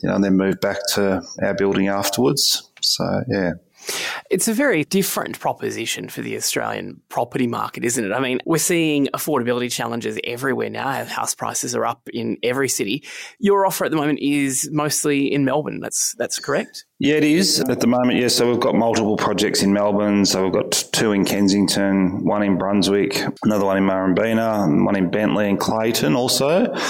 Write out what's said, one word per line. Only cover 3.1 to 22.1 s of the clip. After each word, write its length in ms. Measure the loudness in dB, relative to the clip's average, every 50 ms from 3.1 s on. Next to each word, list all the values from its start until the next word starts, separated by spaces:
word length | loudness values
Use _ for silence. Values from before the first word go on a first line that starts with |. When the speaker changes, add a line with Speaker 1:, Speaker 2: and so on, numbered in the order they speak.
| -2 -2 -2
Speaker 1:
yeah. 260 | -2 -2 0 0 -2 -2 -6 _ _ _ _ -12 -10 -8 -6 -6 -8 -8 -10 -4 -2
Speaker 2:
It's 180 | -2 -2 0
a 60 | 0 0
very 300 | 0 2 2 2 0 0
different 560 | 0 0 0 0 0 -2 -4 -6 -6 -6 -6
proposition 720 | -4 -4 -4 -4 -6 -6 -6 -6 -6 -6 -6 -6 -8 -10
for 120 | -10 -8
the 160 | -8 -8 -6
Australian 640 | -6 -4 -4 -2 -2 -4 -4 -4 -6 -8 -10 -14 -18 _ -8
property 380 | -6 -4 -4 -2 -2 -2 -2
market, 360 | -2 -2 -4 -4 -6 -6 -4 -4
isn't 220 | -2 -2 -2 -2
it? 80 | -2 -2
I 60 | -2
mean, 200 | -2 -2 -2 -2 -2
we're 140 | 0 0 0
seeing 480 | 0 0 2 2 2 2 2 2 2 2 0
affordability 560 | -2 -2 -2 0 0 0 0 0 -2 -2 -4
challenges 480 | -4 -4 -4 -4 -4 -4 -4 -6 -6 -6 -6
everywhere 460 | -6 -6 -4 -2 -2 -2 -2 -2 -4
now. 360 | -4 -4 -4 -4 -4 -4 -6
House 280 | -6 -6 -6 -4 -6 -6
prices 420 | -6 -6 -6 -4 -4 -6 -4 -2
are 100 | -2 -2
up 220 | -2 -4 -6 _ -10 -8
in 240 | -6 -4 -4 -4 -2 -2
every 260 | -2 0 0 0 -2
city. 340 | -2 -2 -2 -4 -4 -6 -6 -10 -14 -14 -16 -16 -6 -2
Your 260 | 2 2 4 4 2
offer 180 | 2 0 -2 -2
at 80 | 0
the 60 | 0
moment 220 | 0 0 0 0 0
is 480 | 0 0 0 0 0 0 -2 -4 -4 -2
mostly 640 | -2 -2 0 0 -2 0 0 0 2 2 0 0 0
in 100 | 0 2
Melbourne. 360 | 2 0 0 -2 -4 -6 -8
That's, 320 | -8 -6 -4 -4 -4 -4 -4 -4
that's 180 | -4 -4 -6
correct? 480 | -6 -4 -2 -2 -2 -4 -6 -10 -18 -20 _ _ -2
Speaker 1:
Yeah, 160 | 0 2 2
it 100 | 4 4
is 340 | 4 4 4 2 2 0 0
at 220 | 0 0 0 2
the 60 | 2
moment. 300 | 2 4 4 2 2 2
Yeah, 120 | 2 2 2
so 200 | 2 2 2 2
we've 120 | 2 2
got 140 | 2 2 2
multiple 420 | 2 2 2 2 2 2 0 0
projects 440 | 0 0 0 0 0 0 0 2 2
in 120 | 2 2 4
Melbourne. 520 | 4 4 2 2 2 2 2 4 4 4
So 180 | 2 2 2 2
we've 100 | 2 2
got 180 | 0 0 0
t-, 160 | -2 -4 -4 -2 -2
two 180 | 0 2 2
in 140 | 2 2 2
Kensington, 960 | 2 2 2 2 4 4 4 2 2 2 0 2 2 2 2 2 2